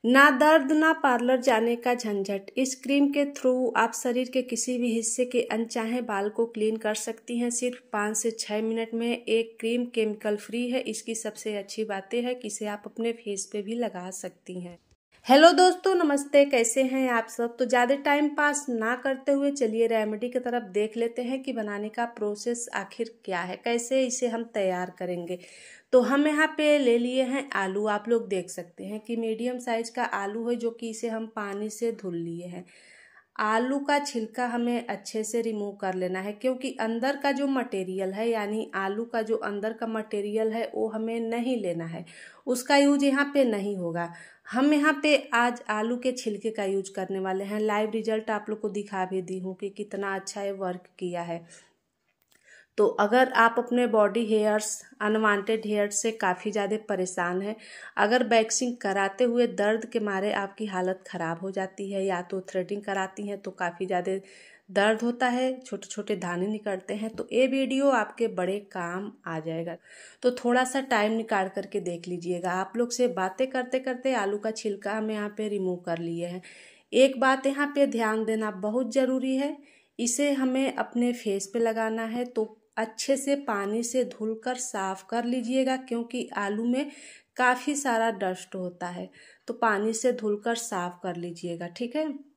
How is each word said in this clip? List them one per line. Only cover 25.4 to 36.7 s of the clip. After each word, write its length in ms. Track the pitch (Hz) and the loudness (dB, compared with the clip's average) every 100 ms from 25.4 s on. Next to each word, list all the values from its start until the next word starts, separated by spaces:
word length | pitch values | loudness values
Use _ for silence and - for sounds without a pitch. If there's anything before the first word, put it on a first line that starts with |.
| - - - - _ | -10 -20 -20 -20 _
तो 80 | 254 | 6
हम 240 | 240 277 302 | 6 4 4
यहाँ 200 | 302 311 302 | 4 2 4
पे 200 | 302 294 | 4 6
ले 180 | 254 233 | 6 4
लिए 260 | 240 262 | 4 2
हैं 260 | 247 269 - 196 | 2 0 -2 -2
आलू। 300 | 190 190 214 | 0 0 0
आप 200 | 208 214 | 0 2
लोग 180 | 233 196 | 0 2
देख 220 | 190 175 | -4 -4
सकते 340 | - 175 - | -10 -12 -12
हैं 160 | 190 214 | -10 -10
कि 160 | 208 233 | -6 -4
मीडियम 400 | 226 220 240 254 | -2 -2 -4 -4
साइज 300 | 247 226 233 | -4 -2 -2
का 140 | - | -4
आलू 440 | - 196 196 214 233 | -2 -2 -4 -4 -2
है, 60 | 240 | -2
जो 160 | 233 | -2
कि 180 | 226 233 | -4 -10
इसे 200 | 220 233 | -6 -6
हम 160 | 220 220 220 | -4 -6 -8
पानी 340 | 202 202 214 | -6 -6 -6
से 220 | - 233 | -4 -4
धुल 220 | 220 185 170 | -4 -6 -6
लिए 320 | 170 170 175 | -6 -8 -10
हैं। 180 | 175 180 - - - - - _ - | -12 -16 -20 -20 -20 -20 -20 _ -4
आलू 380 | 214 220 254 277 | 0 2 2 0
का 180 | 285 285 | 2 0
छिलका 460 | 285 233 220 240 247 | 0 -4 -6 -4 -2
हमें 400 | 240 240 240 240 | 0 0 -2 -4
अच्छे 360 | 202 - 214 | -8 -6 -6
से 180 | 220 233 | -2 -2
रिमूव 300 | 226 214 202 | -2 -4 -6
कर 200 | 202 190 185 | -4 -4 -2
लेना 240 | 180 185 | -2 -2
है, 120 | 196 | -6
क्योंकि 420 | 208 254 254 262 | -4 -4 -2 -6